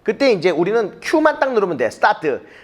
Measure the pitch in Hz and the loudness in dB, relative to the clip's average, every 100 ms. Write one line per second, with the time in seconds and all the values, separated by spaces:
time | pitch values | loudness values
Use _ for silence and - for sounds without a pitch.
0 | - 196 269 202 180 151 175 226 202 - | -6 0 2 2 0 0 0 0 -2 -6
1 | - 320 302 294 269 233 196 139 113 - | -2 2 2 2 -2 0 -2 -2 -4 0
2 | 214 214 156 113 - - | 0 0 -2 -4 -8 -20